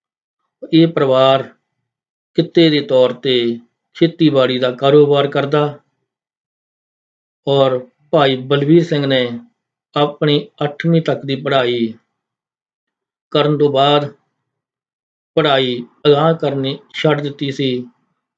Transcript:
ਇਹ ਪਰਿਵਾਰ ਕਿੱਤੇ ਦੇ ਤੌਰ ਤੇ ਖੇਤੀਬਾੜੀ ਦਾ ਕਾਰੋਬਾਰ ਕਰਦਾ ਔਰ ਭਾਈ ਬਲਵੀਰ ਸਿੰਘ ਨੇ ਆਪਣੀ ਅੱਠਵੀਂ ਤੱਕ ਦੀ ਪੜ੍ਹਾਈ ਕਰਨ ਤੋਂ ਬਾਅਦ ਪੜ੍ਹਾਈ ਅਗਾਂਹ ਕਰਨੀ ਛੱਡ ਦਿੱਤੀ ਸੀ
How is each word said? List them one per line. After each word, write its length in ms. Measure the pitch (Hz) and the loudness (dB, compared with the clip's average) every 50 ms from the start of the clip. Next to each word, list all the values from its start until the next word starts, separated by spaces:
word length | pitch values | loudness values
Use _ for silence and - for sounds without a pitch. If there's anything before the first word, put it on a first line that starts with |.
| _ _ _ _ _ _ _ _ _ _ _ _ - - - | _ _ _ _ _ _ _ _ _ _ _ _ -8 0 2
ਇਹ 140 | 160 165 165 | 2 2 2
ਪਰਿਵਾਰ 560 | 165 151 143 131 131 131 131 135 135 131 127 - - _ _ _ _ _ _ _ _ _ _ _ _ _ _ _ _ - | 2 0 -2 0 2 2 4 4 2 2 0 -6 -16 _ _ _ _ _ _ _ _ _ _ _ _ _ _ _ _ -4
ਕਿੱਤੇ 320 | 160 160 - 170 170 160 | -4 -2 2 2 2 2
ਦੇ 100 | 151 147 | 2 0
ਤੌਰ 340 | - - 135 127 127 123 123 | -2 0 0 2 2 0 0
ਤੇ 460 | 120 - 139 127 120 120 117 117 117 - _ _ _ _ _ - | -4 -4 -2 -2 0 0 -2 -4 -6 -10 _ _ _ _ _ -4
ਖੇਤੀਬਾੜੀ 600 | - 165 165 165 - 170 147 139 135 127 127 127 123 | -2 -2 -2 0 0 0 0 2 2 2 0 0 -2
ਦਾ 120 | 131 127 | -4 -4
ਕਾਰੋਬਾਰ 560 | 123 123 135 139 143 151 147 143 143 143 139 139 | -4 -2 0 2 4 4 4 4 2 0 0 -2
ਕਰਦਾ 520 | - 143 151 147 147 151 147 143 139 - _ _ _ _ _ _ _ _ _ _ _ _ _ _ _ _ _ _ _ _ _ _ _ _ _ _ _ _ _ _ _ _ _ 139 | -2 -4 -4 -2 -2 -2 -2 -2 -4 -10 _ _ _ _ _ _ _ _ _ _ _ _ _ _ _ _ _ _ _ _ _ _ _ _ _ _ _ _ _ _ _ _ _ -2
ਔਰ 320 | 139 139 135 131 127 123 123 - _ _ _ _ | 0 2 2 2 0 -2 -6 -10 _ _ _ _
ਭਾਈ 240 | - 160 143 139 135 | 0 2 2 2 0
ਬਲਵੀਰ 480 | 127 131 131 143 147 139 143 160 170 160 | -2 -4 -2 -2 -2 2 4 4 4 2
ਸਿੰਘ 220 | 165 160 147 143 | 2 -2 -2 -2
ਨੇ 240 | 135 135 127 123 120 120 117 - _ _ _ _ _ _ _ _ _ - | 0 0 -2 -2 -2 -6 -10 -14 _ _ _ _ _ _ _ _ _ -4
ਆਪਣੀ 520 | 151 147 147 147 - 165 151 147 147 147 - _ - 151 | -2 -2 -2 -2 -2 -2 0 0 0 -2 -6 _ -8 -8
ਅੱਠਵੀਂ 380 | 147 - - - 165 170 160 | -8 -6 -4 -2 0 0 0
ਤੱਕ 240 | 160 - 135 120 127 | 0 -2 -4 -4 -6
ਦੀ 100 | 139 135 | -8 -8
ਪੜ੍ਹਾਈ 580 | 131 123 143 139 135 123 120 120 120 117 113 113 - _ _ _ _ _ _ _ _ _ _ _ _ _ _ _ _ _ _ _ _ _ _ _ _ _ _ | -6 -4 -2 -2 0 0 0 -2 -2 -4 -4 -6 -10 _ _ _ _ _ _ _ _ _ _ _ _ _ _ _ _ _ _ _ _ _ _ _ _ _ _
ਕਰਨ 260 | - 151 147 147 151 143 | -2 0 0 0 0 0
ਤੋਂ 120 | 147 143 | 0 0
ਬਾਅਦ 420 | 131 131 139 143 147 147 143 139 - _ _ _ _ _ _ _ _ _ _ _ _ _ _ _ _ _ _ _ _ _ _ _ _ | 2 2 2 2 2 2 0 -2 -8 _ _ _ _ _ _ _ _ _ _ _ _ _ _ _ _ _ _ _ _ _ _ _ _
ਪੜ੍ਹਾਈ 480 | 165 151 151 139 135 135 127 120 120 120 - _ _ - 147 | -2 0 2 2 0 0 -2 -4 -6 -10 -14 _ _ 2 2
ਅਗਾਂਹ 260 | 147 143 156 165 165 | 2 4 4 2 0
ਕਰਨੀ 420 | 165 156 143 135 139 135 135 143 - - _ - | 0 -2 -4 -4 -4 -4 -6 -6 -8 -12 _ -8
ਛੱਡ 280 | - - 156 147 147 | -4 -2 0 0 -2
ਦਿੱਤੀ 300 | 147 143 139 - 147 139 | -4 -8 -8 -8 -8 -8
ਸੀ 360 | 139 143 143 131 127 123 123 120 - _ _ _ _ _ _ _ _ | -6 -4 -4 -4 -4 -6 -8 -10 -18 _ _ _ _ _ _ _ _